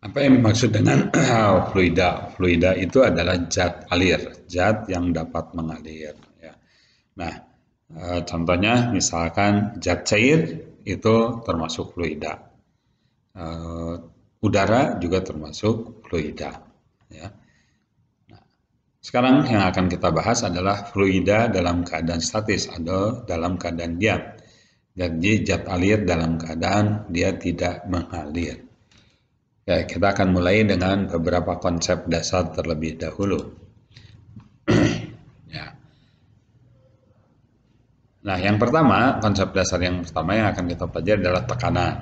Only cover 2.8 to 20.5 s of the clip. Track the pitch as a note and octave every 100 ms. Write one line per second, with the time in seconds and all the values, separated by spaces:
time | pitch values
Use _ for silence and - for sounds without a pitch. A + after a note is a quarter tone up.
2.8 | F#2 - A#2+ E2 F2 F2+ E2+ - F2 -
3.8 | - F2 F#2 E2 - - - F2+ F#2 A2
4.8 | - F2+ F2 D#2+ D#2+ E2 D#2+ E2+ D#2+ D2+
5.8 | D#2 D#2+ D2+ D2 - _ D#2+ - _ _
6.8 | _ _ _ - E2 E2 - _ _ _
7.8 | _ D#2+ F2+ F2 E2+ E2+ E2+ F2 G#2 B2
8.8 | A#2+ G2+ - E2+ E2 F2+ G2+ G#2 G#2 -
9.8 | - F2 - G#2+ B2 D#3+ D#3 - - -
10.8 | - F#2 A2+ A2+ A2+ - - E2 D#2+ -
11.8 | E2+ - E2 D2+ D#2 - - _ _ _
12.8 | _ _ _ _ _ F#2+ E2 E2 E2 E2
13.8 | E2 E2+ - _ _ _ G#2 F#2+ G2 A#2
14.8 | D3+ - F2 F#2 - D2+ D2+ D2+ G#2 A#2
15.8 | A#2 - - E2+ D2+ D2 D2+ - - _
16.8 | _ _ _ D#2 F2 - _ _ _ _
17.8 | _ _ _ _ _ - _ _ _ _
18.8 | _ _ - B2 B2 C#3 C#3 A2 F#2 F#2
19.8 | F#2 E2+ F2 D#2+ G2+ A#2+ G#2